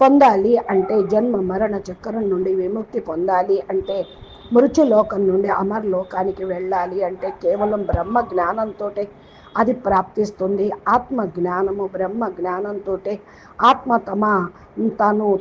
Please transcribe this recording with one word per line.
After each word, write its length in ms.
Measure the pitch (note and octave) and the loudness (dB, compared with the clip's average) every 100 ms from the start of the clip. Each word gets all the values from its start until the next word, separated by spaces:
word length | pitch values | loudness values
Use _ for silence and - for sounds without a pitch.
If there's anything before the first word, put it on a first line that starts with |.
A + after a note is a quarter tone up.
పొందాలి 560 | C4 C#4 C4 G3 G#3 A#3+ | 6 8 6 6 4 2
అంటే, 500 | - G3 F#3+ G#3+ F3+ | 2 0 2 0 2
జన్మ 340 | G#3+ A#3+ G#3+ | 2 2 0
మరణ 380 | F#3 F#3+ G#3+ G3+ F#3 | -2 -2 -2 -4 -8
చక్రం 380 | F3+ A3+ A3+ G3+ | -12 -8 -4 -2
నుండి 260 | F#3 F#3+ F#3+ | 0 0 -2
విముక్తి 440 | F3+ A3 G#3+ A#3+ | -2 -6 -6 -6
పొందాలి 640 | - D#3+ F#3 F#3 F#3+ G3 - | -6 -4 0 0 2 -2 -2
అంటే, 360 | F#3+ - G3 E3+ - - - - | -4 -4 -6 -8 -14 -20 -20 2
మృత్యులోకం 760 | A#3 C4 D#4+ C#4+ G#3+ G#3+ G3+ F#3+ | 4 4 4 4 4 2 0 2
నుండి 200 | F#3+ G3+ | 2 0
అమరలోకానికి 1000 | F#3+ G3 G#3+ G#3 F#3 F#3 F#3+ F#3+ F#3 F#3+ | 0 -2 -2 -2 -4 -4 -4 -4 -4 -6
వెళ్ళాలి 580 | F3+ F#3 F#3+ F3+ F#3 | -6 -4 -2 -2 -4
అంటే, 300 | F3+ F#3 F#3 - | -4 -4 -8 -2
కేవలం 380 | E3+ G3+ G#3 G#3 | -2 0 0 -2
బ్రహ్మ 400 | F#3 E3+ F3 A#3+ | -2 -2 0 -2
జ్ఞానంతోటే 880 | A#3 F3+ F3 A3 G#3+ - G#3 G3+ G3+ - - - - - | -2 -2 -2 -2 -6 -6 -6 -6 -8 -10 -20 -20 -6 0
అది 160 | A3+ | 0
ప్రాప్తిస్తుంది. 960 | B3+ G3+ F#3+ F#3 - G#3 - F#3+ G3 G#3 - - | 0 0 0 0 -2 -4 -2 -2 0 -2 -2 0
ఆత్మ 360 | A#3+ - B3+ G3 | 0 0 -4 -4
జ్ఞానము, 640 | F3 F3 F3+ G3 G3+ F#3+ | -2 -2 0 -2 -2 -4
బ్రహ్మ 360 | F#3 F#3 A3 A3 | -4 -4 -2 -6
జ్ఞానంతోటే 920 | F3 F3+ F#3 G#3 G#3 G3 F#3 G3+ G#3 - - - - | -4 -4 -4 -6 -8 -6 -6 -6 -8 -10 -20 -18 0
ఆత్మ 360 | A3+ B3+ B3+ A#3 | 2 2 0 -2
తమ, 520 | - G#3 G#3+ G3 F3 - - - A3 - | -2 -2 0 0 -2 -8 -12 -4 -2 0
తాను 400 | G#3+ G#3 G#3 F#3+ | 0 2 2 0